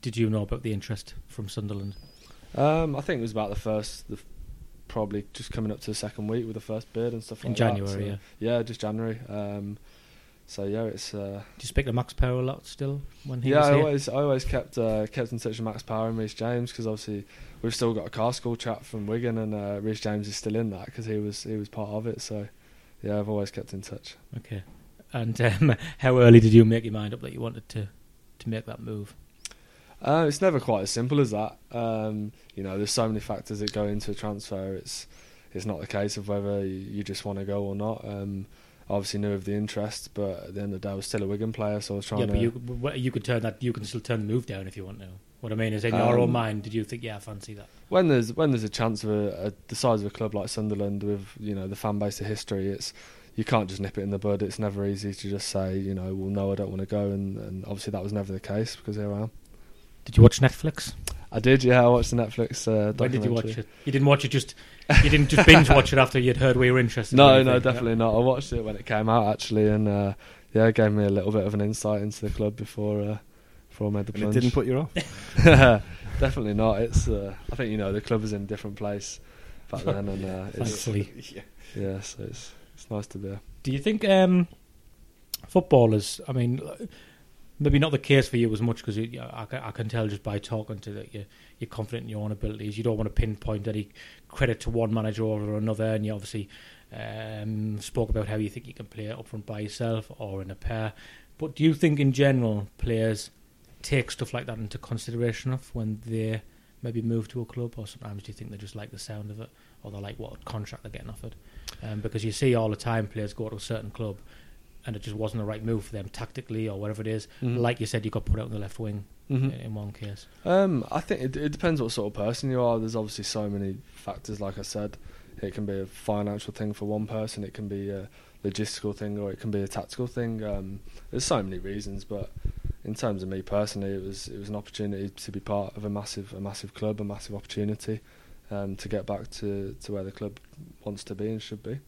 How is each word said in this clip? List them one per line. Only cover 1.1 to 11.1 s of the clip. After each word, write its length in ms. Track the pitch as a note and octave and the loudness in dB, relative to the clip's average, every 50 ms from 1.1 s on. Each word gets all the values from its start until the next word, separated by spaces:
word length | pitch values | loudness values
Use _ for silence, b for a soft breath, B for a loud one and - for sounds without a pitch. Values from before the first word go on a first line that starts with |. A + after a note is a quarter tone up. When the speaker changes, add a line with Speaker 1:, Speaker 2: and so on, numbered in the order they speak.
| - - - - | -16 -16 -16 -16
Speaker 1:
from 220 | - - A2 G2 | -12 -12 -12 -8
Sunderland? 460 | - - G#2 G2+ G#2 G2+ G2 G2+ G2 - - - - B B B B B B B - | -8 -8 -6 -6 -6 -6 -8 -10 -12 -12 -18 -20 -20 B B B B B B B -2
Speaker 2:
Um, 400 | - C3+ D3 D#3 D#3+ E3 D#3 C#3+ | 0 2 2 2 2 0 0 -2
I 60 | C3+ | -4
think 180 | C#3 - F3+ C3 | -2 -2 -2 -2
it 20 | |
was 100 | A2+ A2+ | -2 -4
about 180 | G#2 A2 G#2+ G2+ | -2 -4 -4 -2
the 100 | G#2 G2+ | -4 -4
first, 480 | - A2+ G#2+ G#2+ G#2 - - - - - | -2 -2 -2 -2 -4 -6 -12 -14 -12 -12
the 60 | G#2+ | -14
f-, 100 | - - - - - - - - - - - - - - - | -14 -14 -18 -18 -18 -16 -16 -16 -16 -16 -20 -20 -20 -20 -10
probably 380 | - A2+ G#2+ G2+ G2+ G#2 G2+ - - | -4 -4 -4 -2 -4 -6 -6 -8 -12
just 180 | - A2+ - | -14 -12 -8
coming 200 | - - A2 G#2+ | -6 -4 -4 -4
up 80 | G#2 - | -6 -6
to 100 | - - | -8 -8
the 40 | G#2+ | -8
second 320 | - - G#2 - - G#2+ G#2 | -6 -6 -8 -8 -8 -6 -4
week 180 | A2 A#2+ A#2+ | -4 -4 -4
with 100 | A2+ A2 | -6 -8
the 40 | A2 | -10
first 300 | - - A2 A2 A2+ - - | -8 -8 -8 -8 -8 -8 -6
bid 200 | A2+ A#2 A#2+ A#2 | -4 -4 -4 -4
and 100 | A2+ A2+ | -6 -10
stuff 200 | - A2+ - - | -12 -14 -10 -6
Speaker 1:
In 60 | B2 | -6
Speaker 2:
like 60 | A#2 A2 | 0 2
that, 80 | A#2 A2+ - G2+ | 2 2 2 0
Speaker 1:
January, 140 | G2 G2 G2 G2 G2+ | -2 -4 -4 -4 -4
Speaker 2:
so, 120 | G2+ G2+ G2 B B B B | -4 -6 -8 B B B B
Speaker 1:
yeah. 160 | G#2+ A2+ A#2+ A#2+ | -2 0 0 0
Speaker 2:
yeah, 60 | A2+ | 0
just 160 | A2+ A2+ - | -2 -6 -6
January. 380 | - G#2+ G#2+ A2 A2+ A2+ A2 A#2 B2+ - | -6 -6 -4 -4 -4 -4 -6 -8 -10 -10
Um, 480 | G2+ G#2 G#2 G2+ G2+ G2+ G2+ G2+ G#2 G#2+ b b b b b b b b b b b b b - | -8 -8 -6 -6 -6 -8 -8 -8 -10 -12 b b b b b b b b b b b b b -18
so 160 | - - G2+ | -10 -8 -6
yeah, 220 | G2+ G2+ A2 A2+ | -4 -4 -2 -4
it's, 280 | A2 - G2+ - - | -4 -6 -8 -12 -10